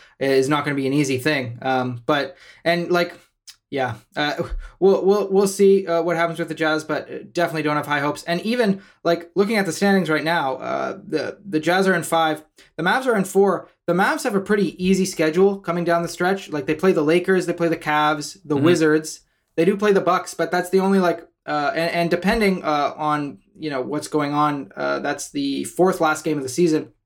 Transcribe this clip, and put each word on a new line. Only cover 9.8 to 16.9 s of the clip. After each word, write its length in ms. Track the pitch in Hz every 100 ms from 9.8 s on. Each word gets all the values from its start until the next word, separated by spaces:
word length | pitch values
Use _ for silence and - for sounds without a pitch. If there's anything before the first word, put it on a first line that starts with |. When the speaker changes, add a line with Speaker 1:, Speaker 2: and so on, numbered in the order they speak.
| 202 196 156
Speaker 1:
right 140 | 151
now, 320 | 156 170 139 -
uh, 420 | 123 135 131 -
the, 340 | - 151 113 -
the 140 | - 156
Jazz 300 | 156 185 190
are 60 |
in 100 | 175
five, 400 | 151 165 160 156 - _ - -
the 80 |
Mavs 220 | 170 247 262
are 100 | 220
in 80 |
four. 440 | 190 190 196 165 - _ -
The 40 |
Mavs 300 | 175 226 311
have 140 | 254 202
a 40 |
pretty 420 | 196 208 175 -
easy 220 | 185 185
schedule 540 | 190 - 160 165 196 196
coming 240 | 180 175
down 200 | 170 170
the 60 | 170
stretch. 400 | - 180 196 -
Like, 160 | 147 147
they 100 | 151
play 160 | 190